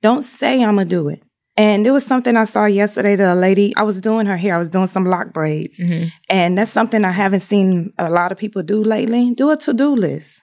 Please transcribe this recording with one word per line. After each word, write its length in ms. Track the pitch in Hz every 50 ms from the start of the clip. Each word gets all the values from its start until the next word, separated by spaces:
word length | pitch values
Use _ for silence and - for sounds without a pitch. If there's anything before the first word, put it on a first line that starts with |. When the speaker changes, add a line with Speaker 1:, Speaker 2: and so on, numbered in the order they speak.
Speaker 1:
Don't 220 | - 214 240 262 262
say, 420 | - - - - - 262 262 240
"I'ma 200 | 214 208 202 190
do 240 | 170 180 175 156 147
it." 120 | 151 - _ _ _ _ _ _ _ -
And 260 | 214 214 208 196 214
there 80 | 233 269
was 140 | 285 262
something 320 | - 262 254 247 247 240 226
I 60 | 220
saw 200 | 214 - 220 208
yesterday 500 | 208 202 196 202 208 208 - - 202 202
that 200 | 190 202 185 175
a 20 | 180
lady, 380 | 185 190 190 185 202 202 -
I 60 | - 214
was 180 | 214 202 190
doing 240 | 185 220 220 226 220
her 120 | 202 196 175
hair, 160 | 175 202 180
I 40 | 170
was 120 | 175 165
doing 160 | 165 185 190
some 180 | 180 - 190 190
lock 300 | 180 185 175 - - -
braids. 440 | 160 156 156 151 151 165 160 _ -
Speaker 2:
Mm-hmm. 300 | 175 175 170 165 165 165 - _ _ _
Speaker 1:
And 260 | 190 190 175 175 180
that's 140 | 190 214 226
something 340 | - - 220 220 - 220 208
I 60 | 185
haven't 300 | 180 185 202 190 196 190
seen 520 | 185 - 208 202 196 190 185 175 170 208 - -
a 100 | 175 165
lot 240 | 170 175 175 180 196
of 60 | -
people 240 | 214 208 - 196 175
do 200 | 156 202 214 214
lately. 520 | 220 220 214 - 220 233 240 247 247 240
Do 160 | - 269 294
a 80 | 311 302
to-do 360 | - - 254 226 269 294 285
list. 460 | 240 196 151 139 151 - - - -